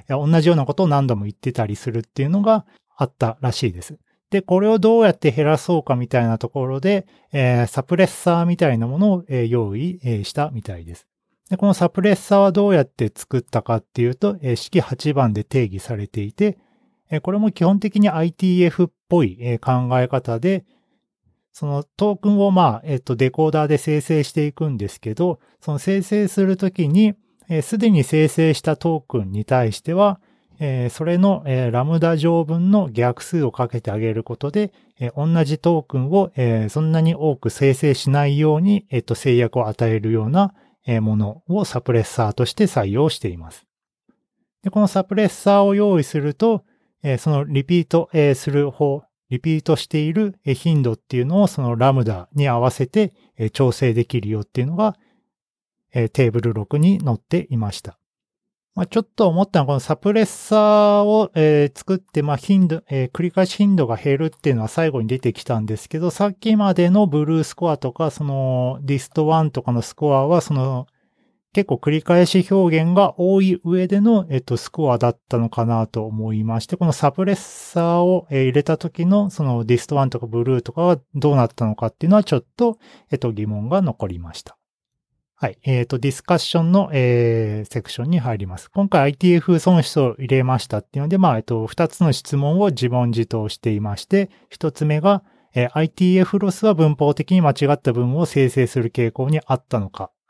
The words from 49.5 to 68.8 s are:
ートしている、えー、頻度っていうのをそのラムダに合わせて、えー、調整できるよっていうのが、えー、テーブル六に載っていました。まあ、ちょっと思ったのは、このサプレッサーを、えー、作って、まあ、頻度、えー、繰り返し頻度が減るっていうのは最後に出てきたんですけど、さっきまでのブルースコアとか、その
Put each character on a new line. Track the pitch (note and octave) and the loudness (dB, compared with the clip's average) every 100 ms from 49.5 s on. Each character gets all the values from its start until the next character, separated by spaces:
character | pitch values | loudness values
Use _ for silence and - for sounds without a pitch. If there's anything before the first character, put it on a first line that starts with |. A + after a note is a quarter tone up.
| D#3 | -2
ー | |
ト | - | 0
し | D3+ - | 0 0
て | D#3 | -4
い | D3+ | -2
る、 | E3 G#3 F#3 | 0 -2 -4
え | C#3+ | -4
ー、 | |
頻 | C3 E3 D3+ | -2 0 2
度 | B2 | 0
っ | A2 | -4
て | _ B2 | _ -4
い | |
う | B2+ | 0
の | F#3 | 2
を | G3+ | 2
そ | - | 0
の | B2 | -4
ラ | A#2 C3 | 2 2
ム | C3+ | 2
ダ | A2+ F#2+ - | 0 -4 -6
に | D3 C#3+ | -2 0
合 | A#2+ | 2
わ | B2+ | 0
せ | - C3 | 0 -2
て、 | G#3+ G3+ - _ - | 0 0 -4 _ -6
え | A2 | -4
ー、 | |
調 | - C3 | 0 0
整 | - B2+ | 2 0
で | A2+ | 0
き | A#2 B2 | -2 -4
る | G#2 | -4
よ | G#2+ | -6
っ | |
て | G2+ - | -6 -4
い | |
う | B2+ | -4
の | E3+ | -2
が、 | G#3+ - _ _ _ _ _ _ _ _ _ | -2 -4 _ _ _ _ _ _ _ _ _
え | B2 | -4
ー、 | A2+ | -2
テ | - B2 | 0 0
ー | |
ブ | A#2 | 0
ル | A#2 | -2
六 | G#2+ G2+ D3 | -4 -4 0
に | F3 G3 | 2 2
載 | D3 A2+ | 0 -4
っ | |
て | - E3+ - | -2 -4 -2
い | B2 | -4
ま | G#2 | -4
し | - | -6
た。 | - - _ _ _ _ _ _ _ - | -14 -20 _ _ _ _ _ _ _ -8
ま | |
あ、 | F3+ | -4
ち | A3+ | -2
ょ | |
っ | A3+ - | -4 0
と | G3 | 2
思 | E3+ | 2
っ | G3+ | 0
た | F3 | 0
の | |
は、 | C3+ | 0
こ | |
の | C#3 | -2
サ | - D3+ | -2 -2
プ | G3+ | 0
レ | G#3+ | 0
ッ | G#3 | 0
サ | - - G#3+ | -4 0 4
ー | G#3 G#3 G#3 G3+ | 6 6 4 4
を、 | G#3 G#3+ G#3 | 4 2 2
え | E3 D#3 D3+ D3 | 2 4 4 2
ー、 | - | -2
作 | - | -4
っ | F#3+ | -4
て、 | - D3+ | -2 -4
ま | D3 | -2
あ、 | C#3 | -2
頻 | - G3 F3+ | 2 2 2
度、 | E3 - | 0 -4
え | C#3 B2+ | -4 -2
ー、 | |
繰 | - | -4
り | F3 | -2
返 | F#3+ F#3 | 0 0
し | - | 2
頻 | G3+ | 2
度 | F#3+ B2 | 2 2
が | A2+ | -2
減 | C#3+ C#3 | 0 0
る | A#2+ | -2
っ | |
て | - D3+ | -2 -2
い | |
う | A#2+ | 0
の | |
は | A2 | -2
最 | - D#3+ | -2 -2
後 | C3+ | -2
に | A2+ | -2
出 | B2+ | -2
て | B2 | -2
き | - | -4
た | - A2+ | -4 -4
ん | |
で | G#2+ G#2+ | -4 -6
す | - | -8
け | D#3 | -4
ど、 | F3 | -4
さ | - G3+ | -2 -2
っ | |
き | F#3+ A3+ G#3+ | -2 0 2
ま | G3+ | 2
で | F#3 F3 | 2 4
の | G3+ G3+ | 4 2
ブ | D3 | 2
ル | D3+ D#3+ | 0 0
ー | |
ス | D#3 | -2
コ | - F3 | -4 -4
ア | D3 | -2
と | C3 | -4
か、 | - D#3 | -4 -4
そ | - | -4
の | D3 C#3 C3 B2+ B2+ C3+ | -6 -4 -2 -2 -2 -4